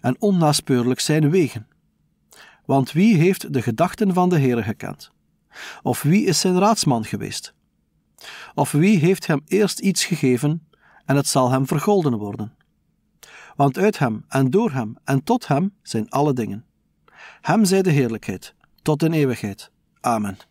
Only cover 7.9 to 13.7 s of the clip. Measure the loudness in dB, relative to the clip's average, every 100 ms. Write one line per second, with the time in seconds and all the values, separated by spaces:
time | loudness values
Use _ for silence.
7.9 | _ _ _ -20 -20 -14 -4 -2 2 4
8.9 | 4 2 0 -2 -4 -2 0 0 0 -2
9.9 | -2 -4 -2 0 2 0 -4 _ _ _
10.9 | _ -2 -2 0 0 2 0 0 -2 2
11.9 | 2 0 -2 -6 -8 -12 _ _ _ _
12.9 | _ _ _ -20 -20 -20 0 0